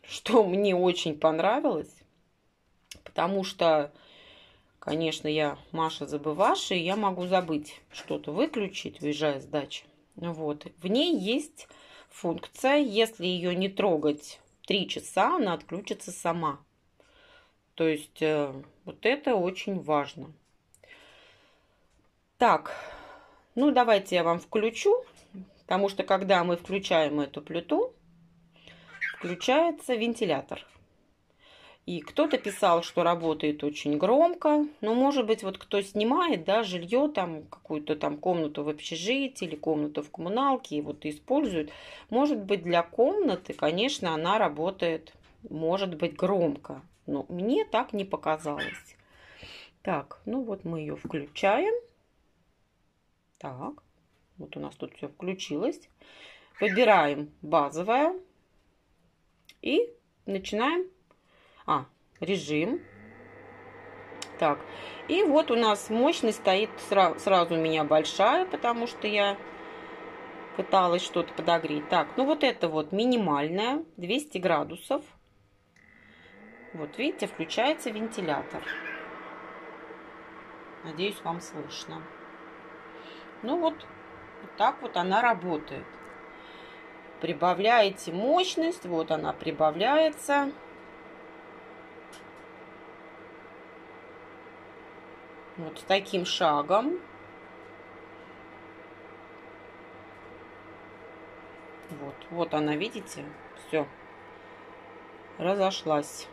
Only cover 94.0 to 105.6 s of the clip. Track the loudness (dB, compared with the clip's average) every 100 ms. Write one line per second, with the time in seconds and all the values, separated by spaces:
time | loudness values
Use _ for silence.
94 | -20 -20 -20 -20 -20 -20 -20 -20 -20 -20
95 | -20 -20 -20 -20 -18 -12 -12 -12 0 0
96 | 2 -4 -2 2 4 2 4 4 4 -4
97 | -8 -20 -20 -20 -20 -20 -20 -20 -20 -20
98 | -20 -20 -20 -20 -20 -20 -20 -20 -20 -20
99 | -20 -20 -20 -20 -20 -20 -20 -20 -20 -20
100 | -20 -20 -20 -20 -20 -20 -20 -20 -20 -20
101 | -18 -18 -18 -18 -18 -18 -18 -18 -16 -12
102 | -12 -14 -10 -4 0 0 0 0 -2 -6
103 | -12 -12 -14 -16 -20 -20 -2 -2 -2 -8
104 | -20 -20 -20 -20 -20 -20 -20 -20 -20 -20
105 | -20 -20 -20 -4 -2 2